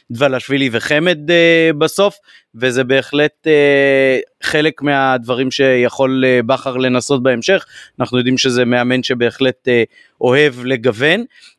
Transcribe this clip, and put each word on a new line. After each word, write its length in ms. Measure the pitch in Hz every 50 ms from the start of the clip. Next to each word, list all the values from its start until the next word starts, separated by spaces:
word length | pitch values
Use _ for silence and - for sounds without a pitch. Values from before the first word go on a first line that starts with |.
| _ -
דבלשווילי 580 | 117 113 143 135 131 123 - - 139 139 135 127
וחמד, 580 | 113 113 - - 151 151 165 180 175 151 147 151
אה, 400 | 175 170 170 165 165 165 165 160 160 147
בסוף, 380 | 160 156 - - 196 202 - - _ _ - - _ _ _
וזה 300 | 113 123 127 120 127 127
בהחלט, 640 | 123 135 135 123 - - 143 151 147 _ _ -
אה, 720 | 160 156 147 143 143 143 139 139 139 135 135 135 135 131 120 - - _ -
חלק 400 | - - - 151 151 156 - -
מהדברים 680 | 139 147 143 135 135 131 131 123 117 123 127 120 135 127
שיכול, 720 | - - 135 135 127 123 123 117 - 123 135 131 131 131 131
אה, 140 | 131 127 123
בכר 340 | 117 117 135 127 - 139 123
לנסות 460 | 131 131 127 123 123 - - 143 131
בהמשך. 420 | 123 131 123 117 - - 196 185 - _ - - - - _ -
אנחנו 180 | 127 - 123 123
יודעים 200 | 120 127 131 123
שזה 260 | - 131 120 123 123
מאמן 380 | 117 123 123 123 123 127 127
שבהחלט, 680 | 120 - 131 120 120 117 - - 131 127 123 _ - 131
אה, 140 | 123 117 110 - _ - - _ _ -
אוהב 440 | 120 123 123 143 151 147 123 123 120
לגוון. 600 | 127 135 120 110 131 104 110 135 151 175 214 233 - _ - - - _